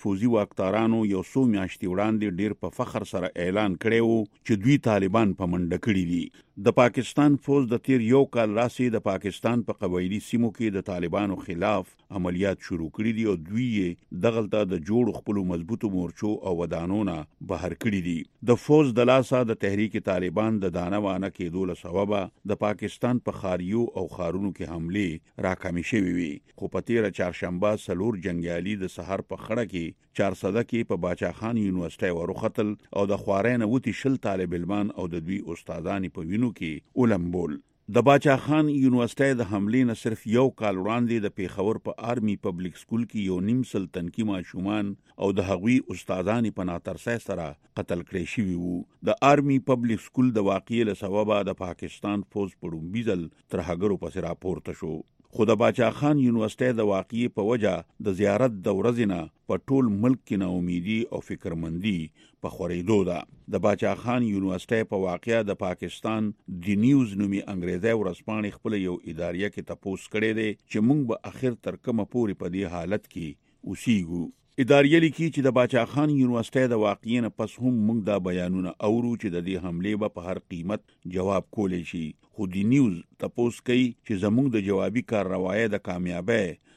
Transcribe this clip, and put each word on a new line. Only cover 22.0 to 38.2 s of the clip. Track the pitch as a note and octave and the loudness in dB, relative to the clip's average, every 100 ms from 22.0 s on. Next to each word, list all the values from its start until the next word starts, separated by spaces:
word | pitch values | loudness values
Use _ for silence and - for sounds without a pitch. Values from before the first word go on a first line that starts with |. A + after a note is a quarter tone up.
| G2+ G#2 F2+ _ F#2+ | 0 0 -2 _ -6
د | G2+ G#2 | -2 -2
پاکستان | F#2+ G#2 - B2 B2 - | -2 -6 -2 0 0 -2
په | G#2 | -6
خاریو | G2 F2+ F2+ A2 A#2+ | -2 -2 0 0 -2
او | - E2+ | -4 -8
ښارونو | - E2+ E2+ G2 - | -4 -4 -2 -4 -6
کې | E2 | -8
حملې | E2+ E2 G2 F#2+ D#2 _ - F#2 | -6 -4 -2 -2 -4 _ -6 -4
راکمې | F#2 F#2 F2 E2 | -4 -4 -4 -2
شوې | A2+ F#2+ F2 | 0 0 0
وي. | E2+ D2 _ - | -2 -6 _ -12
خو | G2 F#2+ | -6 -6
په | - | -2
تیره | A#2 G#2 F2+ | 0 0 0
چهارشنبه | F2+ E2+ F2+ F2+ G#2 G#2+ - | -4 -2 -6 0 0 0 -2
څلور | F2+ G#2+ G#2 | -2 -2 -2
جنګیالي | F2+ E2+ E2+ E2+ F2+ G#2 F#2 | -4 -4 -4 -4 -4 -4 -6
د | - | -8
سهار | E2 G2 - | -6 -6 -6
په | F#2 - | -12 -6
خړه | A#2 A2 | -4 -4
کې | F#2 E2+ - _ - | -4 -8 -10 _ -2
چارسده | G2+ F#2 G2 G#2 A#2 | -2 0 -2 0 0
کې | A#2 A2 | -2 -2
په | F#2+ | -2
باچا | F2 F2 F#2 E2+ | -2 -2 -4 -4
خان | A2 A#2 | -4 0
یونیورسټۍ | G2+ F#2 E2+ - G2 E2+ | 0 0 -4 -4 -2 -2
وروختل | E2+ F#2+ A2 - G#2+ G#2 _ - | -4 -4 -4 -2 -2 -4 _ -2
او | G2+ | 0
د | G2+ | 0
خوارۍ | G2+ G2 G#2+ B2 | 0 2 2 2
نه | G#2+ | 2
وتي | B2+ A#2+ G2 | 2 0 -2
شل | C#3 C3+ A2+ | 0 0 0
طالب | F#2+ F#2 F2 | -2 -2 -2
علمان | E2+ G#2 G2+ - | -2 -2 -2 -4
او | F#2 | -6
د | E2+ D#2+ | -6 -4
دوی | G2 - | -6 -6
استادانې | E2 - E2+ E2 G2 F#2 - | -10 -10 -8 -4 -4 -4 -6
په | E2 | -4
وینو | G#2 B2 G2 | 0 -2 -2
کې | E2+ D2+ _ - | -8 -8 _ 2
ولمبول. | A#2+ G2+ F2 F2+ E2 C#2+ _ _ - G#2 | 2 4 0 -2 -4 -6 _ _ -2 4
د | A#2 | 6
باچا | C#3 | 6